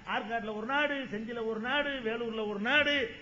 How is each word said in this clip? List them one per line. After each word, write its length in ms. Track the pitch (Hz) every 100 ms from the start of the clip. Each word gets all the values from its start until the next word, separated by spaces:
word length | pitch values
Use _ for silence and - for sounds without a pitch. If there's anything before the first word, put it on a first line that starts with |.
| -
ஆற்காடுல 500 | 233 214 233 220 214
ஒரு 100 | 226
நாடு, 380 | 285 294 277
செஞ்சில 420 | 233 208 226 233 220
ஒரு 140 | 220
நாடு, 300 | 240 294 285
வேலூர்ல 580 | 269 220 233 233 220 214
ஒரு 120 | 214
நாடு, 500 | 226 294 285 285 233 -